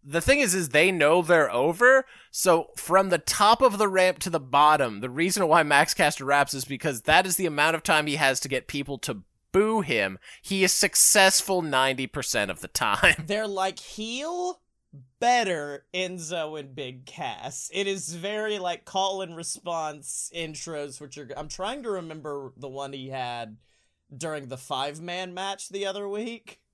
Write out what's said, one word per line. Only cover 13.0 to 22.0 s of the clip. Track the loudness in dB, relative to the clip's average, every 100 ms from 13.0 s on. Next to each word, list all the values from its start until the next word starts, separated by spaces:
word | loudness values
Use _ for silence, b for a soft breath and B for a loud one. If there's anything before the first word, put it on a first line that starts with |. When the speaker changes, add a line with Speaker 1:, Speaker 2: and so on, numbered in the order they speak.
| 4 2
Speaker 1:
<laughs> | -2
Speaker 2:
They're | -4 -4
like, | -2 -4 -4
"Heel, | -16 -12 -10 -8 -8 -6 -6 -8 _ _ _ -20 -20 _
better | 2 2 2 -4 -6 -12 _
Enzo | -6 -6 -8 -8 -8 -6 -8
and | -14
Big | -12 -12 -12
Cass." | -20 -10 -10 -8 -12 -12 -10
It | -6 -6
is | -6 -8
very, | -10 -8 -6 -6 -4
like, | -6 -8 -6
call | -2 -2 -2
and | -8 -10
response | -12 -10 -8 -6 -6 -10 -12 -10 -10
intros, | -10 -10 -10 -10 -8 -8 -12
which | -18 -16
are, | -14 -12
I'm | -12
trying | -8 -8 -6
to | -6
remember | -8